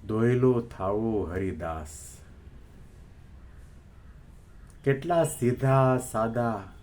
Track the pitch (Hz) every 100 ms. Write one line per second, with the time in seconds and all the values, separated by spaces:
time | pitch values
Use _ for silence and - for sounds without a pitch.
0 | - 110 117 123 127 120 117 - 95 104
1 | 113 107 82 92 95 80 82 80 80 -
2 | - - - - - - - - - -
3 | - - - - - - - - - -
4 | - - - - - - - - - 135
5 | 165 170 151 - 120 123 131 135 131 127
6 | 127 110 113 113 117 107 98 -